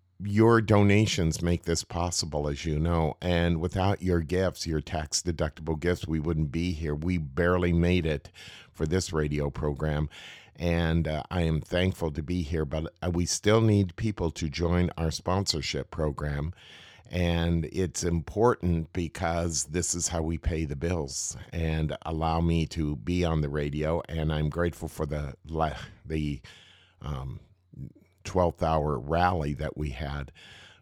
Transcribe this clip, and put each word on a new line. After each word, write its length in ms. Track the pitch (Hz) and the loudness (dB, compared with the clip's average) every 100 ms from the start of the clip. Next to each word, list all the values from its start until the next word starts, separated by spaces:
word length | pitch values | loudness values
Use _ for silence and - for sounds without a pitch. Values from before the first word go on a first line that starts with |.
| _ - | _ -10
your 380 | 101 101 113 117 | -2 6 8 8
donations 840 | 104 104 101 101 107 - 82 - | 6 6 8 6 4 2 0 2
make 220 | 85 87 | 0 0
this 200 | - 82 | 0 -2
possible, 640 | - 87 87 - 82 73 73 | -2 -4 -2 -2 -4 -2 -2
as 160 | 71 | -4
you 140 | 82 73 | -2 0
know, 380 | 82 85 78 - | 2 2 0 0
and 400 | 90 87 87 82 | 0 2 2 2
without 420 | 90 95 95 101 | -2 0 2 2
your 180 | 90 87 | 2 0
gifts, 460 | 76 90 92 - 85 | 2 0 0 -2 -2
your 140 | 78 | -4
tax-deductible 1000 | 76 82 76 - 87 78 78 - 80 78 | -2 -6 -4 -4 -4 -2 -2 -4 -4 -2
gifts, 280 | 85 90 - | 0 0 0
we 140 | 80 | -2
wouldn't 320 | 76 80 76 | 0 0 0
be 200 | 80 90 | 0 -2
here. 220 | 78 80 | -2 -4
We 240 | 73 85 90 | -4 -2 -2
barely 540 | 71 67 87 90 87 | -2 0 4 4 4
made 340 | 85 85 90 80 | 4 4 4 2
it 240 | 73 - - - - - | -2 -6 -20 -20 -20 -16
for 140 | - 78 | -4 0
this 260 | 92 - | 0 0
radio 380 | 78 76 73 71 | 0 0 0 -2
program, 580 | - 76 71 76 73 76 - - - - - | -2 -4 -2 -2 0 -2 -6 -18 -20 -20 -4
and, 520 | 87 85 82 82 78 | 0 2 2 2 0
uh, 140 | 78 - | -2 -4
I 120 | 90 | 0
am 180 | 82 78 | 0 0
thankful 500 | - 87 92 92 82 | 0 0 0 0 -4
to 100 | 76 | -4
be 200 | 73 90 | -4 -4
here, 220 | 73 82 | -2 -2
but, 280 | 73 78 82 - | -2 -4 -6 -6
uh, 80 | 90 | -2
we 140 | 87 85 | 0 0
still 340 | - 101 110 | 0 4 6
need 360 | 113 104 92 - | 6 4 2 0
people 340 | 110 104 87 | -4 0 -2
to 160 | - 80 | -2 -4
join 420 | 69 85 87 90 - | 0 2 4 2 0
our 140 | 82 | -2
sponsorship 800 | - - 92 90 78 65 73 - | -2 0 0 0 -2 -2 -4 -6
program. 600 | 82 78 67 73 71 78 - - - - - - | -2 -2 -2 -4 -2 -4 -6 -16 -20 -20 -20 -6
And 540 | 90 87 85 85 85 80 | 0 2 2 2 2 0
it's 320 | 90 92 - | -2 -2 -2
important 880 | 87 85 - 104 117 - 87 82 80 | 0 0 -2 2 4 4 2 0 0
because 720 | 92 82 - 85 85 87 80 | -4 -4 -2 -2 0 -2 -2
this 320 | - 85 85 87 | -2 -2 -2 -2
is 120 | 80 | -2
how 140 | 85 | -2
we 160 | 80 82 | -2 -2
pay 260 | - 80 | -2 -2
the 120 | 78 69 | -2 -4
bills 600 | 82 87 69 - - - - | -2 -2 -4 -6 -8 -10 -10
and 440 | 85 82 80 78 - | -4 0 0 -2 -4
allow 380 | - 80 82 82 | -6 -2 0 2
me 260 | 85 82 78 | 2 2 0
to 300 | 87 76 71 | -2 -4 -4
be 280 | 52 90 | -2 0
on 160 | 85 80 | 2 2
the 80 | 73 | 0
radio. 520 | 73 73 73 76 85 - | -2 -4 -2 -2 -2 -4
And 240 | 80 78 | -4 -2
I'm 160 | 76 76 | 0 -2
grateful 380 | 82 87 - 78 | 0 -2 -2 -10
for 200 | - 76 | -6 -6
the 280 | 76 71 - | -4 -8 -10
la-, 300 | 76 80 78 - - - - | -8 -2 -2 -4 -14 -16 -6
the, 340 | 80 73 67 - - - - _ - | -4 -2 -6 -10 -20 -20 -20 _ -14
um, 380 | 69 69 65 - - _ _ - 67 - _ _ | -10 -8 -8 -12 -16 _ _ -16 -16 -16 _ _
twelfth 400 | - 90 87 - | -4 0 2 2
hour 340 | 80 80 76 65 | 0 2 0 -2
rally 580 | 67 82 90 90 73 | 0 2 2 2 -2
that 220 | 69 73 - | -4 -6 -4
we 140 | 76 | -6
had. 400 | 65 73 71 67 - - - - - | -4 -6 -8 -10 -14 -20 -20 -20 -20